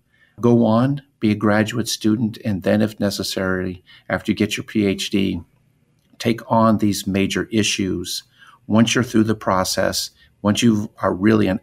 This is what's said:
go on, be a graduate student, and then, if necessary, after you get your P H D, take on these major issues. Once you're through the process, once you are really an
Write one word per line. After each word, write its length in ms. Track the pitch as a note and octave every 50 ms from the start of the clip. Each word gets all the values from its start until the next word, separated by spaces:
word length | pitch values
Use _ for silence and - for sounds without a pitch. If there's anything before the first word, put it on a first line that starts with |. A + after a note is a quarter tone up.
| _ _ _ _ _ _ _ -
go 240 | A2 A#2+ A#2+ A#2 A#2
on, 380 | A2 A2 A#2 B2+ C#3 C#3+ C#3+ - _ _ _
be 120 | A2+ G#2+
a 40 | G#2
graduate 540 | G#2+ A2 G#2+ G#2 G#2+ G#2 G#2+ B2 A#2+ G#2 -
student, 500 | - - - G#2+ G#2+ - A2 G#2+ A2 - -
and 180 | A2+ G2 E2+
then, 200 | - G2 G#2 G#2+
if 180 | A2 G#2 - -
necessary, 840 | G#2 G2+ - - F#2 - - G#2 F#2+ F#2 F#2 F#2 F2+ F#2 F2+ - _ - - - _ -
after 220 | F#2+ F2+ - -
you 60 | F#2
get 200 | - G#2 G2+ -
your 80 | - -
P 220 | - - A2 G2+
H 240 | F#2+ F#2 - - -
D, 300 | - G2 G2 F#2+ F#2 F2 - _ _ _ _ _ _ _ _ _ _ _ _ _ _ -
take 220 | - A#2 A2+ A#2 - -
on 280 | A#2+ A2+ A2+ A2 G#2+ F#2+
these 280 | G#2+ G#2 F#2+ - -
major 420 | G2 F#2+ G2 G2 F#2+ G2 F#2+ F2 -
issues. 720 | A2+ G#2+ G2+ - - - G2 F#2 F2+ F2 F2+ - - - - _ _ _ - - - _ _
Once 280 | - G#2 A2 A#2 A#2 -
you're 100 | C3 A2+
through 200 | - - A2 G#2+
the 100 | A2+ G#2
process, 760 | G#2+ - A2 F#2+ F#2 F#2 - - F#2+ F#2+ F#2+ G2 - - - _ _ _ _ _ _
once 200 | - G#2 G#2 -
you 280 | B2 A#2 G#2+ G#2 G#2 - _ -
are 100 | G#2 F#2+
really 340 | F#2+ F2+ G2 A2 A2 G#2+ G2+
an 140 | F#2 F#2+ -